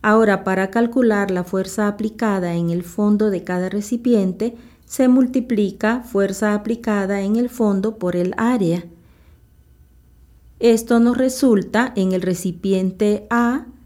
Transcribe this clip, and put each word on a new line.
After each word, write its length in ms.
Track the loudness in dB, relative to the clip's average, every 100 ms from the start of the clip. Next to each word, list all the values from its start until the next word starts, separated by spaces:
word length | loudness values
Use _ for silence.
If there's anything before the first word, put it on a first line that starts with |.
Ahora, 420 | 4 4 4 2
para 280 | 0 -2 -2
calcular 600 | 0 0 2 2 2 0
la 140 | -2
fuerza 420 | -2 -4 -4 -2 -2
aplicada 680 | -2 -6 -4 -2 -2 -2
en 160 | -2 -2
el 120 | -2
fondo 460 | -6 -2 0 2 2
de 160 | -2
cada 240 | -4 -4 -4
recipiente, 880 | -6 -6 -4 2 2 2 -2 -6 -6 -20 _ _
se 220 | 0 4
multiplica 920 | 4 4 0 -2 0 0 -2 -2 -2
fuerza 540 | -2 -2 0 0 -2
aplicada 680 | -2 -2 -4 -2 -2 0 -2
en 160 | 0 0
el 140 | -2
fondo 480 | 0 0 2 -2 -2
por 180 | -4 0
el 160 | -2 0
área. 480 | 0 2 0 0 -4 -20 -20 -20 -20 -20 _ _ _ _ _ _ _ _ -20 -20 -20 0
Esto 400 | 4 4 4 4
nos 200 | 4 4
resulta 760 | 0 2 4 4 2 -2 -2
en 180 | 0 0
el 100 | 0
recipiente 1040 | 0 -2 -4 -4 -2 0 0 0 0 0 -2
A 380 | 0 0 -2 -6 -20